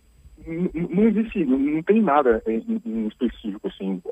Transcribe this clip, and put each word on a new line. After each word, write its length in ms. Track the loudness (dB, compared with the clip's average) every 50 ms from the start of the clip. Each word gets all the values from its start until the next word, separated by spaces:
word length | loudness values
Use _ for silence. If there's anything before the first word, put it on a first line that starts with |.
| _ _ _ _ -20 -20 -20 -18 -12
não, 420 | -10 -6 -4 -4 -4 -4 -4 -4 -2
não 180 | 2 2 4 4
existe, 360 | 4 2 -2 -2 -2 -2 0
não, 140 | 2 2 2
não 240 | 2 0 0 0 2
tem 180 | 2 2 4
nada 400 | 4 4 4 4 4 4 4 2 2
em, 340 | -2 -2 -2 -2 -4 -4 -4 -4
em 240 | -4 -4 -4 -4
específico, 600 | -4 -4 -2 -4 -4 -4 -6 -8 -10 -8 -8 -8
assim. 340 | -10 -8 -6 -6 -6 -6 -6 -4 0